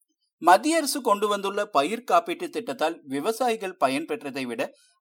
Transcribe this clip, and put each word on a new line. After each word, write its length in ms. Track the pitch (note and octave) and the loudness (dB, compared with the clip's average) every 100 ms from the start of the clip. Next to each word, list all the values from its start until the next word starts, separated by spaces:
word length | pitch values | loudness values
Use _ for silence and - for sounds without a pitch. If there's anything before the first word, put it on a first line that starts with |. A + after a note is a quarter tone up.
| _ _ _ _ | _ _ _ _
மத்திய 360 | D#4+ G3 D4+ E4 | 6 6 6 0
அரசு 220 | C#4+ D4 | 0 -2
கொண்டு 260 | A#3+ G3+ G#3 | 0 0 0
வந்துள்ள 340 | G3+ G3 G3+ G#3 | -2 -2 -4 0
பயிர் 400 | C#3+ D#3 A#3 - | 0 0 -2 2
காப்பீட்டு 400 | F3 E3+ E3 F3+ | 2 2 -4 -6
திட்டத்தால் 500 | D#3+ A#3+ C3+ D#3 E3+ | -6 -6 -2 -2 -4
விவசாயிகள் 760 | C#3+ C#3 F#3 A3+ B3 A3+ F#3+ F#3 | -6 -4 -2 0 -2 -2 -6 0
பயன்பெற்றதை 680 | A#3+ C4+ E4 D3 C#3+ C3 B2+ | 0 0 -4 -6 -6 -8 -6
விட 160 | A#2 - - _ _ | -4 -6 -8 _ _